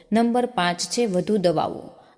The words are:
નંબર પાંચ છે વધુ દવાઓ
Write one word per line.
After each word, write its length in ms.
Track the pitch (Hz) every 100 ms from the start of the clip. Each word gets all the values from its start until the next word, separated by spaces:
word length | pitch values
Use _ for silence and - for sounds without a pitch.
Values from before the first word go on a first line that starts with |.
| -
નંબર 340 | 214 233 240 247
પાંચ 360 | 214 175 175
છે 240 | - - 233
વધુ 320 | 180 175 214
દવાઓ 520 | 175 156 - - - - -